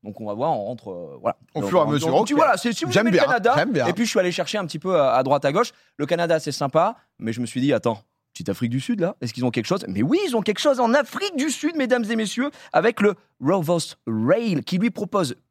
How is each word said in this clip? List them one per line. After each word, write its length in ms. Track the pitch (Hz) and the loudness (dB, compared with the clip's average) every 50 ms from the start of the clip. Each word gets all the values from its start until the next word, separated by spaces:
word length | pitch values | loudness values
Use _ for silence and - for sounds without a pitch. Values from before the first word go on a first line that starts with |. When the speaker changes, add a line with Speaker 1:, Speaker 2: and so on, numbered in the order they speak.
| - | -14
Speaker 1:
Donc 160 | 104 101 - | -14 -12 -10
on 60 | 113 | -8
va 80 | 104 101 | -8 -6
voir, 180 | 110 131 165 | -4 -2 -2
on 100 | 156 113 101 | -2 -4 -4
rentre, 260 | 104 127 117 - 107 | -6 -10 -10 -12 -14
euh, 280 | 92 87 87 73 69 62 | -12 -12 -12 -14 -16 -6
voilà. 160 | - 113 - _ _ _ _ | -6 -6 -6 _ _ _ _
Speaker 2:
Au 60 | 156 | -6
Speaker 1:
Donc, 80 | 101 101 | -4 2
Speaker 2:
fur 80 | 170 180 | 2 2
et 20 | |
à 20 | 151 | 2
Speaker 1:
on, 60 | 147 | 4
Speaker 2:
mesure, 200 | 147 143 - 165 | 0 0 0 2
Speaker 1:
donc, 140 | 131 165 - - | 2 2 2 2
tu 60 | 285 | 2
Speaker 2:
ok. 40 | 294 | 2
Speaker 1:
vois, 100 | 330 285 | 4 4
là, 80 | 220 | 4
c'est, 160 | 185 - 240 | 2 0 -4
si 120 | 208 - 330 | -2 -2 -4
vous 80 | - | 0
Speaker 2:
J'aime 160 | - 196 220 240 | 2 2 2 4
Speaker 1:
aimez 20 | |
le 60 | 180 165 | 4 4
Speaker 2:
bien, 80 | - | 4
Speaker 1:
Canada, 280 | 269 254 233 190 233 262 | 4 2 2 4 2 2
Speaker 2:
j'aime 160 | - 165 - | 4 2 0
bien. 140 | 240 147 123 | 0 0 0
Speaker 1:
et 60 | 170 | 0
puis 120 | 170 190 233 | 0 -2 -2
je 60 | 220 | 0
suis 80 | - 214 | 2 0
allé 100 | 185 180 | 0 0
chercher 260 | 165 - 175 - - | 0 -4 -6 -4 -4
un 80 | 208 190 | -6 -6
petit 140 | 156 - 156 | -6 -8 -6
peu 180 | - 185 185 | -4 0 2
à, 180 | 160 139 131 117 | 4 4 4 4
à 80 | 127 131 | 2 4
droite 200 | 135 143 143 139 | 2 2 2 2
à 60 | 139 | 0
gauche. 220 | 143 196 240 - _ _ _ _ _ | 2 2 0 0 _ _ _ _ _
Le 100 | - 147 | -8 -4
Canada, 320 | 139 175 165 175 170 165 160 | -2 0 -2 2 0 0 0
c'est 140 | - 151 | 0 -4
sympa, 440 | 135 - 147 139 - 160 170 208 247 _ _ _ _ _ | -4 -4 -4 0 2 2 2 2 -2 _ _ _ _ _
mais 140 | - 110 | -6 -6
je 80 | 113 117 | -4 -4
me 60 | 123 | -6
suis 140 | 113 - 127 | -6 -4 -2
dit, 120 | 127 143 | 2 2
attends, 260 | - 220 - 120 110 104 _ _ _ _ _ _ | 2 2 2 0 -2 -2 _ _ _ _ _ _
petite 160 | _ - 170 - | _ -10 -6 -6
Afrique 220 | 196 - 127 117 | -4 -2 -4 -2
du 80 | 120 135 | -2 -4
Sud, 220 | 131 - 240 202 | -4 -4 -2 -2
là, 160 | 165 180 - _ | -2 -2 -2 _
est-ce 140 | - 117 - | -8 -8 -6
qu'ils 100 | - 123 | -2 -4
ont 60 | 123 | -2
quelque 160 | 113 123 110 | -2 -2 -2
chose ? 180 | - 175 196 - 92 | -2 -2 -4 -2 -6
Mais 140 | 95 98 | -2 -2
oui, 160 | 113 156 254 381 415 349 | 0 2 2 0 0 0
ils 80 | 240 | -2
ont 60 | 226 | -2
quelque 180 | 190 - 214 - | -2 -2 -4 0
chose 180 | - 302 269 240 | 2 0 2 2
en 160 | 254 226 233 | 2 2 4
Afrique 400 | 294 277 - - - 392 403 359 | 2 0 0 -6 -6 -6 -4 -2
du 140 | 269 269 311 | -2 -2 -2
Sud, 240 | 247 - - 302 339 | -4 -2 -4 -4 -2
mesdames 280 | 311 262 226 247 247 226 202 | -2 0 2 2 0 0 -2
et 60 | 233 | -2
messieurs, 360 | 220 220 185 - 233 254 294 - - - - | -2 -2 -2 -2 -4 -4 -4 -6 -10 -16 0
avec 280 | - - 165 226 226 - | 0 2 2 2 2 4
le 140 | 208 208 190 - _ _ _ _ 123 | 2 2 2 0 _ _ _ _ 0
Rovos 520 | 139 185 196 160 147 175 170 - - - _ _ | 0 2 2 2 0 0 0 -2 -6 -12 _ _
Rail, 560 | - 113 110 110 127 180 226 233 226 180 143 113 | -4 -2 0 2 2 2 2 2 0 0 -2 -2
qui 140 | - 180 185 | -2 -2 0
lui 120 | 214 240 | 0 0
propose 440 | - - 214 - - 202 175 127 123 _ _ _ | -2 -2 -8 -2 0 0 0 0 -4 _ _ _